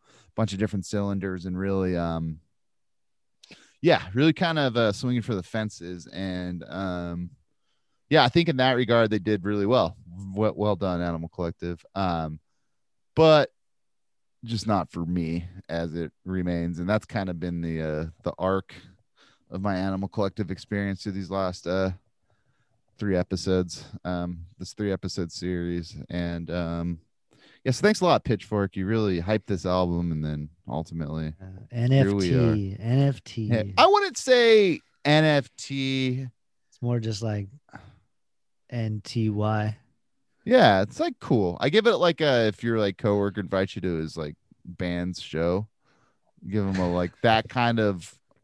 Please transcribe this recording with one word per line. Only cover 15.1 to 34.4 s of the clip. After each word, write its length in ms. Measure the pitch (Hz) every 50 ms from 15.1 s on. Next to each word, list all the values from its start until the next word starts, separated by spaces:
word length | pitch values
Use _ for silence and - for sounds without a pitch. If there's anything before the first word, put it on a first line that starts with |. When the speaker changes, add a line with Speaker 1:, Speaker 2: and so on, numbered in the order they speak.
| 90 87 80 80 82 87 87 90 92 98 - -
Speaker 1:
as 240 | 82 85 85 82 78
it 160 | 85 82 - - _ -
remains. 540 | 92 92 92 87 87 87 85 85 87 82 82
And 100 | 87 92
that's 160 | 107 110 -
kind 240 | - - 107 95 92
of 100 | 87 82
been 220 | 85 87 87 85
the, 200 | 85 82 82 80
uh, 240 | 78 78 78 78 82 80 - _ -
the 100 | - -
arc 360 | - 90 95 95 95 - - - - - - - _ _ _ _ _ _ _ _ _ _ _
of 120 | - 95
my 140 | 98 101 95
Animal 340 | 90 95 98 95 95 98 95
Collective 400 | - 113 101 98 - - 101 80
experience 520 | 92 - - - 107 101 101 98 98 - -
through 80 | 104
these 180 | 92 98 95 82
last, 380 | 95 98 95 90 92 - -
uh, 240 | 87 90 95 95 92 92 - _ _ _ _ _ _ _ _ _ _ _ _ _ _ _ _ _ _ _
three 180 | - 107 101 92
episodes, 720 | 90 90 - 95 90 - 98 92 92 92 85 - - - - - - -
um, 400 | 90 90 87 87 87 87 82 82 87 _ -
this 140 | 95 - -
three 180 | - 104 101
episode 400 | 95 92 - 92 - 98 87 82
series. 640 | - - 87 90 90 87 87 87 87 87 85 - - 76 - -
And, 400 | - 87 87 85 87 85 85 73
um, 500 | 85 87 85 82 85 85 85 87 85 82 _ _ _ _ _ _ _ _ _ _ _ _ -
yeah, 80 | 131
so 100 | 123 -
thanks 200 | 185 208 214 -
a 40 | 185
lot, 180 | 170 139 104 -
Pitchfork. 520 | - 113 98 - - 107 101 98 95 -
You 120 | 95 92
really 340 | 98 113 113 107 101 92 85
hyped 240 | 82 98 110 107 -
this 220 | - 98 82 -
album, 440 | 90 90 92 90 87 85 85 87 85
and 140 | 80 78 78
then 240 | 76 76 73 76 76 - _ _
ultimately 680 | 60 62 80 82 - 80 82 78 71 78 80 78 78 80 -
Speaker 2:
Uh, 60 | 98 95 92 92 - - 120 120 120
Speaker 1:
here 280 | 123 135 135 127 - 202
we 180 | 202 185 175 139
are. 60 | 131 120 113
Speaker 2:
N 0 |
F 40 | 107
T, 200 | 107 98 95 98 -
N 200 | 104 113 127 135
F 220 | 139 139 135 - -
T. 200 | - - 117 107
Speaker 1:
Yeah, 200 | 104 117 110 107 101 95
I 80 | 233 294
wouldn't 320 | 381 403 415 403 370 240
say 600 | - - 254 254 247